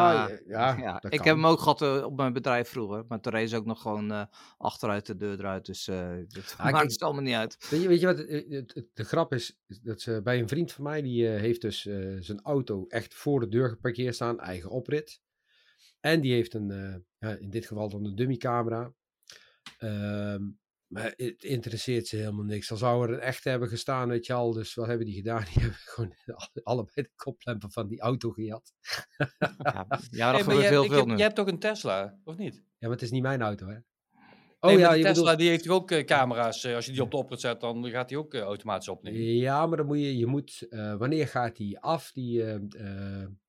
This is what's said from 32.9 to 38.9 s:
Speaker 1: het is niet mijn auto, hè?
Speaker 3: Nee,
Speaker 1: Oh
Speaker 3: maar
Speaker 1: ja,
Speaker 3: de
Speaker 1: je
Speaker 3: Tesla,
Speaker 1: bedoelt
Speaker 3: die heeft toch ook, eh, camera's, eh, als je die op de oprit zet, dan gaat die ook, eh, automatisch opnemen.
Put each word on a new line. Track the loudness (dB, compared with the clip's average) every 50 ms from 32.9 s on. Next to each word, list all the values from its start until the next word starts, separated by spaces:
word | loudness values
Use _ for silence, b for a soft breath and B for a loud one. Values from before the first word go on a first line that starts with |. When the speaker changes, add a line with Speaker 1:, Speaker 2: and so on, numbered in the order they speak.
Speaker 1:
het | -4 -4
is | -4 -2
niet | -2 0
mijn | 0 0 0 0
auto, | -2 -2 -2 -4 -8
hè? | -12
Speaker 3:
Nee, | -14 -16 -18 _ _ _ _ _ b b b b b b b b b _
Speaker 1:
Oh | 8 10
Speaker 3:
maar | 10 12
Speaker 1:
ja, | 12 10
Speaker 3:
de | 8 8
Speaker 1:
je | 6
Speaker 3:
Tesla, | 6 6 8
Speaker 1:
bedoelt | 8 6 6 6
Speaker 3:
die | 6 6
heeft | 4 4 4
toch | 4 2
ook, | 2 4 2
eh, | 2 0 4
camera's, | 4 4 6 6 4 2 2 0 0 0 -2 -4
eh, | -2 -2
als | -2 -4
je | -2
die | -2 -2
op | -2 0
de | 0
oprit | -2 -4 -4 -6 -4
zet, | -2 -2 -2 -2
dan | -4 -4 -4 -4 -6 -4
gaat | -4 -4 -4 -4
die | -6 -6
ook, | -6 -6 -6
eh, | -4
automatisch | -4 -4 -4 -4 -4 -4 -4 -4 -4
opnemen. | -6